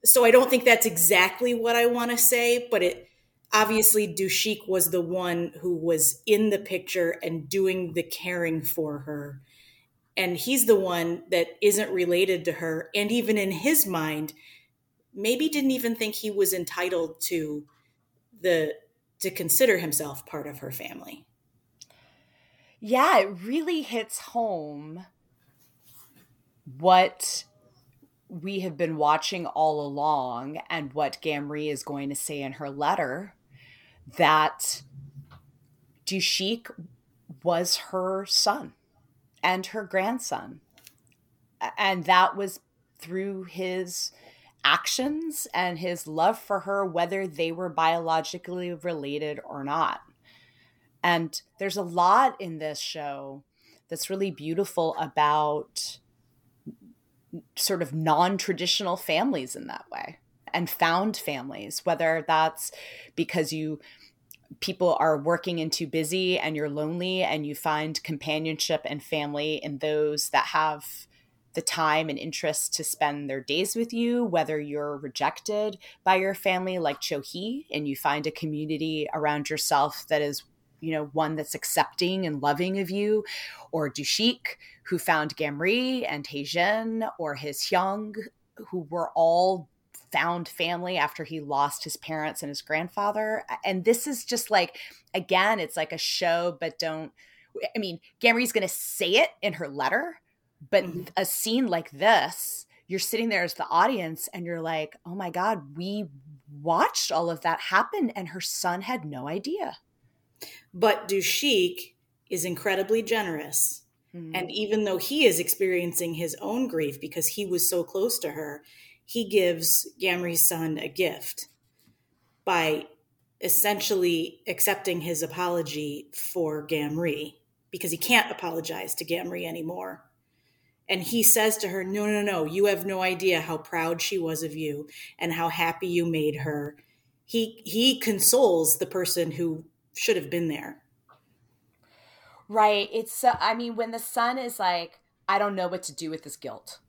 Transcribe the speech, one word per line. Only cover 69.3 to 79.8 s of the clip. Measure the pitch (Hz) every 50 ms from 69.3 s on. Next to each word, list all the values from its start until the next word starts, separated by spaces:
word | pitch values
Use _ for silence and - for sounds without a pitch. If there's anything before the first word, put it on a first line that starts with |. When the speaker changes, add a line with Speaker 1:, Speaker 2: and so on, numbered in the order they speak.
| 147 147 147 156 156
Speaker 2:
in | - - 151 143 135
those | - 151 151 151 151 151 151 147 - -
that | - 135 -
have | - - 156 156 156 151 151 - - - - - _ _ _ _ _ _ _ _ _ -
the | -
time | 160 - - 170 160 156 151 160 160 156
and | 143
interest | - - 165 147 - - 151 156 - - - -
to | - 156
spend | - - - 156 147 147 147 143 139
their | 135 135
days | 127 - 143 165 190 202 -
with | 233 233 233 233
you, | 226 233 233 240 240 240
whether | 208 175 170 156 151 156 151
you're | 147 147 143 147 147 147 147
rejected | 139 147 135 - - 143 151 - - _ 214 208 208 214 214 196 - - - - _ _
by | 190 190
your | 185 185 196 196
family | - - 196 185 180 185 185 185 180
like | 165 147 143 -
Cho | - - 165 143
Hee | 135 - - 175 190 220 247 277 320 _
and | - 147 151
you | 143 139
find | - - 151 143 151 151
a | 156
community | 156 - 165 156 151 147 156 151 156 143 160 160 156 156 147 - -
around | 160 151 147 147 147 143 -
yourself | 156 147 - - 156 143